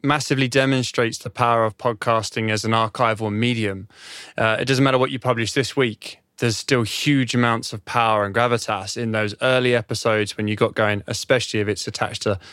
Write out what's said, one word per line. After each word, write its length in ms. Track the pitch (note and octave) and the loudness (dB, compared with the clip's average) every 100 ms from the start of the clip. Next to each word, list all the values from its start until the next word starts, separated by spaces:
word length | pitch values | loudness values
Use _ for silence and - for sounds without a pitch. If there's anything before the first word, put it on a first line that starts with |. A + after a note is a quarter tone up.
massively 460 | C#3 D3 - C3+ B2+ | 0 0 0 0 2
demonstrates 720 | C3+ C3+ C3 A#2 - A#2 G#2+ | 2 4 2 0 0 0 -2
the 120 | - | -10
power 340 | - A#2+ A#2 | 0 2 4
of 140 | A2 - | 2 0
podcasting 720 | B2 A2 A#2+ A2+ A2 B2 A2 | -4 -2 0 0 0 -4 -2
as 140 | G#2+ | -2
an 80 | A2 | 0
archival 600 | A2+ A2+ - A#2 A2 A2 | 0 0 0 0 0 -2
medium. 560 | G#2 A#2+ A#2 G#2 F#2+ G#2 - - - - - | 0 0 0 -2 -4 -12 -20 -18 -18 -12 -2
Uh, 200 | A2 A2 | 0 2
it 40 | B2 | 0
doesn't 180 | C3 | 2
matter 140 | C3+ C3 | 4 4
what 120 | C3 | 2
you 80 | C3 | 0
publish 340 | B2+ A#2 A2 | -2 0 0
this 220 | C#3+ B2+ - | -2 -2 0
week, 420 | B2 G#2 - - _ - | -2 -2 -14 -18 _ -4
there's 180 | A#2+ G#2 | -2 -2
still 260 | - B2+ | 0 0
huge 520 | G#2+ - D3 C#3 A#2+ | 0 -2 2 2 2
amounts 380 | B2 A#2+ A2+ - | 2 2 0 -4
of 100 | G#2 | -12
power 400 | - B2 A#2 G#2+ G2+ | -4 0 2 2 2
and 80 | |
gravitas 640 | G#2 A#2+ A#2 - G2+ G2 - | 2 2 2 0 -4 -6 -6
in 120 | A#2 | -2
those 220 | A2 G#2+ G#2 | 0 -2 0
early 340 | C3 B2+ B2 | 2 2 4
episodes 600 | A#2+ - A2 A#2 G#2+ G#2 - | 2 0 -2 0 2 0 -2
when 120 | G#2+ | -4
you 80 | G#2+ | 0
got 180 | A2+ | 0
going, 280 | - G#2+ G#2 - | 2 0 0 -4
especially 540 | G#2 - B2+ - A2 | -8 0 0 2 -2
if 80 | G#2 | -2
it's 180 | G2 - | -2 -6
attached 360 | - G#2+ G#2+ | -4 -6 -2
to 160 | A2 F#2+ - | -2 -2 -6